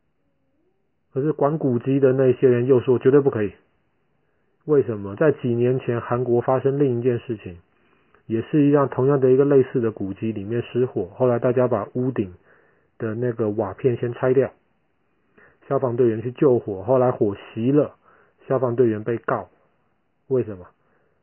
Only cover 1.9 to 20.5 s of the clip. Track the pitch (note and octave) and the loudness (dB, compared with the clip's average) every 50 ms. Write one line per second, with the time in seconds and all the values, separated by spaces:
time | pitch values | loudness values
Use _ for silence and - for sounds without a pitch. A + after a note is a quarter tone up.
1.9 | C3+ C#3 C3+ C3 B2+ C3 C3+ C3 B2 - - C3 B2 A#2+ A#2+ B2+ C#3 B2 A2+ - | 0 2 2 2 4 4 2 2 2 4 4 2 2 2 4 4 2 2 4 2
2.9 | B2+ A2+ - C3+ B2+ D3 C#3 C#3 - A2+ G#2+ G2 - _ _ _ _ _ _ _ | 0 2 4 4 4 6 4 2 0 -2 -4 -4 -6 _ _ _ _ _ _ _
3.9 | _ _ _ _ _ _ _ _ _ _ _ _ _ _ _ - D3+ C#3+ B2+ G#2+ | _ _ _ _ _ _ _ _ _ _ _ _ _ _ _ 0 2 2 2 0
4.9 | A2+ G2+ G2 G2 G2+ A2 E3 D#3 C#3+ - - B2 A#2 A#2 A#2+ B2 B2+ C3 - - | -4 -8 -8 -10 -4 0 2 2 2 0 -2 -2 0 0 2 0 0 0 -2 -4
5.9 | A#2+ A#2 - - A#2+ A#2+ B2+ B2 A#2+ A#2+ A#2 - C3 B2+ B2 C#3 C3+ C#3+ D3 C3+ | -4 -4 -4 -4 -4 -2 0 0 0 0 2 2 0 0 0 0 0 2 0 0
6.9 | A#2+ A#2+ A#2+ B2+ A#2+ A2+ - - A#2 G#2+ - G2 F2+ F2 _ _ _ _ _ _ | 0 0 0 0 -2 -2 -4 -8 -10 -10 -10 -16 -18 -18 _ _ _ _ _ _
7.9 | _ _ _ _ _ _ _ - A2 A2+ A2+ - - D#3 C#3+ C#3+ C#3+ D3 C#3 B2+ | _ _ _ _ _ _ _ -6 -6 -6 -4 -2 0 2 2 4 4 2 2 0
8.9 | - - B2+ C3+ C#3+ C#3 C3 B2+ B2+ C3 C#3+ C#3+ C#3+ C3+ B2+ - - C3+ A2+ A2 | 0 0 0 2 2 2 4 4 4 4 4 4 4 4 2 2 0 -2 -2 -2
9.9 | G#2+ - G2+ F#2+ F#2+ - - A2 A2 G#2+ G2 G2+ A#2 A#2+ A#2 - - A#2+ B2+ B2 | -4 -4 -8 -10 -8 -6 -6 -6 -6 -6 -8 -6 -6 -6 -6 -4 -2 -2 -2 -2
10.9 | - A2+ F#2+ E2+ - - B2+ B2+ A#2+ A#2 A#2+ C3 A#2+ B2+ B2 A#2+ A#2 G#2 G2+ - | -2 -6 -8 -8 -4 -2 0 0 0 0 0 0 0 2 0 0 0 -2 -4 -6
11.9 | - B2 B2+ C3 B2 - G#2+ F2+ F2+ - _ _ _ _ _ _ _ _ _ _ | -6 -4 -4 -4 -4 -4 -6 -6 -8 -18 _ _ _ _ _ _ _ _ _ _
12.9 | _ _ A#2 A2 G#2+ A2+ B2 B2 A2+ A2+ A#2 G#2+ G#2 G#2+ G#2+ F#2+ F#2+ - - C3+ | _ _ -8 -8 -6 -4 -4 -6 -4 -2 -4 -4 -2 -4 -4 -6 -6 -2 -2 -2
13.9 | A#2+ A#2 - A#2+ A#2+ - - C3 C3 C3 B2+ - - _ _ _ _ _ _ _ | -2 0 -4 -8 -6 -2 -2 0 2 2 0 0 -4 _ _ _ _ _ _ _
14.9 | _ _ _ _ _ _ _ _ _ _ _ _ _ _ _ - C#3+ C3+ C3+ B2 | _ _ _ _ _ _ _ _ _ _ _ _ _ _ _ -6 -4 -2 -2 -2
15.9 | A#2 A#2+ B2+ A#2 A2 A2 A2 B2+ B2 - - C#3+ B2 A2+ - - G2+ F#2 F#2 A2 | 0 2 2 2 2 -2 -6 -10 -4 2 2 4 4 2 0 -4 -10 -8 -2 0
16.9 | C3 B2+ B2+ B2+ B2 - B2 G#2 G2 - - - - A2+ A2+ B2+ C#3 D3 C3+ G#2 | 2 2 2 2 2 0 -2 -2 -2 -6 -12 -14 -10 -4 -2 0 2 2 0 0
17.9 | - _ _ _ _ _ _ _ _ _ _ - C3+ C3 B2+ B2 A#2+ A#2+ C3 A#2 | -6 _ _ _ _ _ _ _ _ _ _ -4 -2 -2 -2 -2 0 2 2 2
18.9 | G#2+ G#2 G#2+ A#2+ A#2 A2+ - - C3+ A2 F#2 - _ _ _ _ _ _ _ _ | 2 -2 -4 -6 -6 -6 -4 -4 -6 -6 -6 -12 _ _ _ _ _ _ _ _
19.9 | _ _ _ _ _ _ _ _ C3+ B2+ A2+ G#2 | _ _ _ _ _ _ _ _ -2 -2 -2 -4